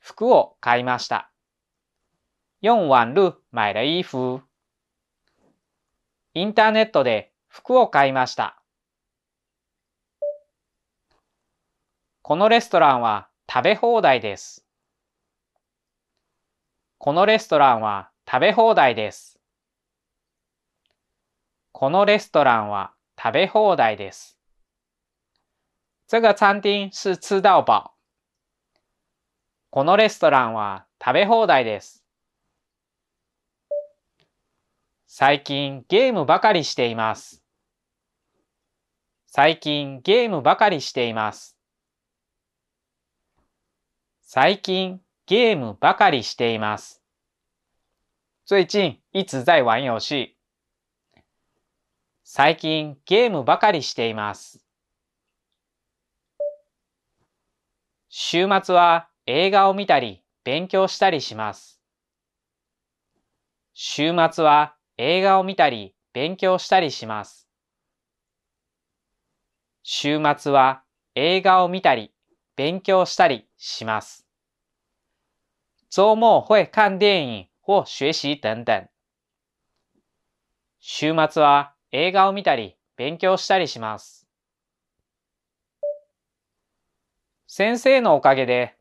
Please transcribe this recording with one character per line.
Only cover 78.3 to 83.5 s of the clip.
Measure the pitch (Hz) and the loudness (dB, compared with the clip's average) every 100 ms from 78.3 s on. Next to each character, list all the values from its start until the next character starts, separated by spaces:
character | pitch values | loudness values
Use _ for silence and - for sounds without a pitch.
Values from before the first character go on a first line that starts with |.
| 143 | -6
等 | 110 113 | -6 -6
々。 | 120 101 95 _ _ _ _ _ _ _ _ _ _ _ _ _ _ _ _ _ _ _ | -2 -4 -4 _ _ _ _ _ _ _ _ _ _ _ _ _ _ _ _ _ _ _
週 | - - 151 160 156 | -16 -6 -4 0 0
末 | 160 | 2
は | 147 143 143 _ _ | 4 4 0 _ _
映 | 131 175 | -4 -2
画 | 190 196 | 2 0
を | |
見 | 196 | 0
た | 185 127 | -2 -2
り、 | 101 _ _ - | -4 _ _ -10
勉 | 131 165 | -10 -4
強 | 190 190 | -2 -2
し | |
た | - | 0